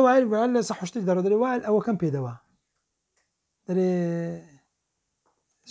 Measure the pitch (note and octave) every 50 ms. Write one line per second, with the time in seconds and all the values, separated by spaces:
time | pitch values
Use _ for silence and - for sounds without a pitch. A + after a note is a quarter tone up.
0 | C4 B3 B3+ C4+ B3+ A3 G#3+ G#3+ A#3 B3 B3 A#3+ G#3 - G#3+ - F#3+ F3 - A#3+
1 | F#3+ F3+ F3+ F3+ F3+ G3 G#3 G#3+ B3 C4 B3 A#3+ - G#3+ G#3+ G#3 G3+ A#3+ G#3+ E3+
2 | F3 D#3 C#3 C#3 C3 A#2+ A#2+ - _ _ _ _ _ _ _ _ _ _ _ _
3 | _ _ _ _ _ _ _ _ _ _ _ _ _ - F3+ F#3 F#3 F3+ F3+ F3+
4 | F3 E3+ E3+ E3+ E3+ E3+ E3+ E3 E3 E3 C#3+ C3+ _ _ _ _ _ _ _ _
5 | _ _ _ _ _ _ _ _ _ _ _ _ _ -